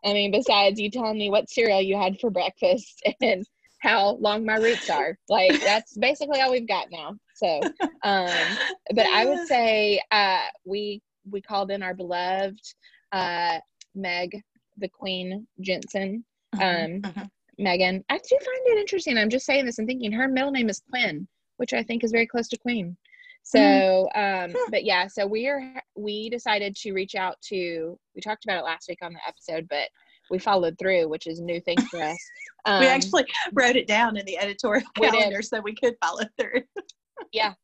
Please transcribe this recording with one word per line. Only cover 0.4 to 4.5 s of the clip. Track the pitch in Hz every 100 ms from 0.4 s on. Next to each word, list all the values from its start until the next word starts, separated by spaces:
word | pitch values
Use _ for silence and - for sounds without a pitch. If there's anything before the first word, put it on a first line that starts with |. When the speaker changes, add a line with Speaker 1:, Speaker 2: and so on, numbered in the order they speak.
| 262 208 202 208
Speaker 1:
you | 208
telling | 247 220 214
me | 208
what | 202 -
cereal | - 226 196
you | 190 196
had | 190 196
for | 240
breakfast | 180 180 - 180 190 - - -
<laughs> | -
and | 254 185 202 _ _ _
how | - 220 202 -
long | 208 208
my | 220